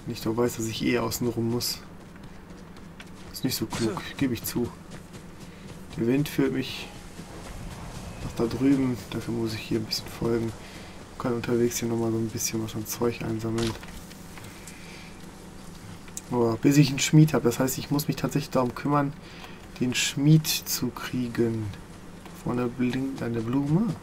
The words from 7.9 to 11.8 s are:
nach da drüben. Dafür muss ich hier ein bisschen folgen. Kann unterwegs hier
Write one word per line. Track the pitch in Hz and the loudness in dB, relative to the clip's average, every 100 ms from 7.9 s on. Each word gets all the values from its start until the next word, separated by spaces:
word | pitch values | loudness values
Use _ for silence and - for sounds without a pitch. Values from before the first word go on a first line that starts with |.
| - - - | -10 -10 -8
nach | - | -6
da | - | 0
drüben. | 117 117 135 139 131 123 - | 0 4 6 6 4 0 -4
Dafür | 113 110 | -6 -2
muss | 117 113 | -2 -2
ich | 107 | -2
hier | - 113 | -2 -2
ein | |
bisschen | 107 - - | 0 -4 -6
folgen. | - 117 117 113 - - - - - - - | -2 0 2 0 -4 -12 -14 -14 -14 -14 -6
Kann | 131 | -2
unterwegs | 117 113 120 120 | -2 2 4 4
hier | - | 2